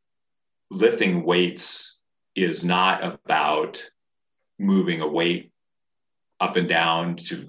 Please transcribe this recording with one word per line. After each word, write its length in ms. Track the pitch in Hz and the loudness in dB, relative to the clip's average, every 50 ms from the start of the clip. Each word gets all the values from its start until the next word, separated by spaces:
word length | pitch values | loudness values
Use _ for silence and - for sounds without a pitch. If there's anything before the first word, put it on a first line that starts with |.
| _ _ _ _ _ _ _ _ _ _ _ _ _ _ | _ _ _ _ _ _ _ _ _ _ _ _ _ _
lifting 540 | 98 95 107 117 - - 107 92 87 87 82 | 0 4 4 4 4 4 2 2 2 2 2
weights 760 | 82 90 90 90 87 - - - - - - - - - - _ _ _ _ _ _ _ | 2 2 2 2 2 -2 -4 -6 -6 -6 -6 -8 -10 -14 -18 _ _ _ _ _ _ _
is 300 | - 95 85 80 - 85 | -2 -2 -2 -2 -2 -2
not 380 | 87 90 90 92 95 92 - - | 0 2 2 2 2 2 0 -4
about 800 | 87 - - _ - 80 78 76 76 78 78 78 - - - - - - _ _ _ _ _ _ _ _ _ _ _ _ - | -6 -8 -10 _ -2 0 0 2 2 0 0 -2 -4 -6 -12 -14 -16 -20 _ _ _ _ _ _ _ _ _ _ _ _ -4
moving 420 | 98 98 98 95 90 87 85 82 | 0 2 2 2 2 2 0 -2
a 80 | 78 76 | -2 -2
weight 440 | 76 82 85 87 87 87 - - _ _ _ _ _ _ _ _ _ _ _ _ _ _ _ _ _ _ | 0 0 0 0 0 -2 -6 -12 _ _ _ _ _ _ _ _ _ _ _ _ _ _ _ _ _ _
up 160 | 90 90 - | -4 0 0
and 120 | 90 87 82 | 0 0 2
down 460 | - 82 82 82 82 85 85 87 85 | 2 2 2 2 0 0 -2 -4 -6
to, 280 | 85 - - 85 73 69 | -6 -8 -8 -8 -10 -10